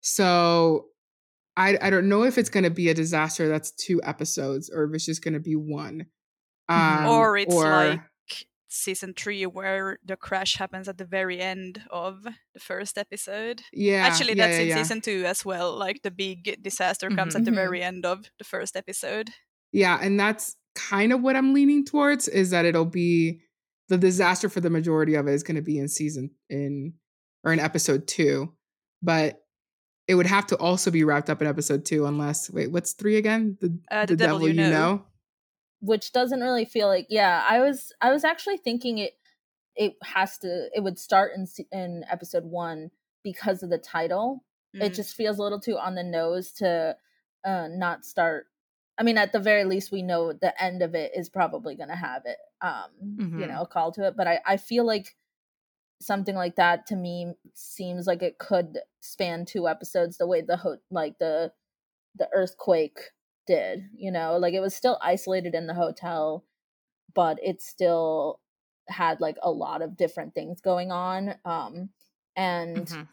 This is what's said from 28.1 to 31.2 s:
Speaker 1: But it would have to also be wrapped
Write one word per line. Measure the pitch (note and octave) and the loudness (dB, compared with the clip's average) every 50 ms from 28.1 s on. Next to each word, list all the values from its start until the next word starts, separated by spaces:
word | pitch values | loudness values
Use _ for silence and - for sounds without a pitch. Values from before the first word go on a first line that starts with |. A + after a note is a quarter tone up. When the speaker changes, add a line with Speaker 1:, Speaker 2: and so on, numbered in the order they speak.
| - - E3 C#3+ C#3 C#3 C3+ C3+ _ _ _ _ _ _ _ _ _ _ | -2 2 2 2 4 2 -2 -6 _ _ _ _ _ _ _ _ _ _
Speaker 1:
But | - E3+ E3 D#3+ D#3 D3+ - - _ _ _ _ _ _ _ _ _ _ _ _ _ - | -2 0 2 2 2 0 -2 -6 _ _ _ _ _ _ _ _ _ _ _ _ _ 4
it | F#3 | 4
would | F3+ F3 F3+ | 4 6 6
have | G3 G3 G3+ - | 4 2 2 2
to | F#3+ - | -2 0
also | - E3+ F3+ F3+ - G3 | 2 2 2 2 2 2
be | E3 E3 D#3 | 4 4 4
wrapped | D3+ D3 D3 | 4 4 2